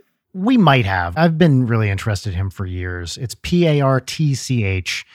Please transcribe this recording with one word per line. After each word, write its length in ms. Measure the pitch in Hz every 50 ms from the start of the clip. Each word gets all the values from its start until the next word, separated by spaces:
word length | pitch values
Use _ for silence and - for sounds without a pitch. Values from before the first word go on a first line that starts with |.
| _ _ _ _ _ _ -
We 240 | 185 185 240 262
might 280 | 240 185 151 135 131 110
have. 320 | 95 95 90 87 87 87
I've 200 | 156 165 175 160
been 300 | 156 175 160 135 127 127
really 220 | 110 117 113 107 101
interested 440 | 98 98 - 113 101 92 - 104 87
in 60 | 92
him 100 | 98 95
for 160 | - - 98
years. 520 | 92 90 90 90 90 90 87 87 87 -
It's 180 | - 131 113 -
P 320 | - - - 180 175 170
A 140 | 160 147 143
R 180 | 139 135 135 131
T 340 | - - - - 160 147 135
C 280 | - - - 131 120 104
H, 420 | 95 95 92 87 - - - - _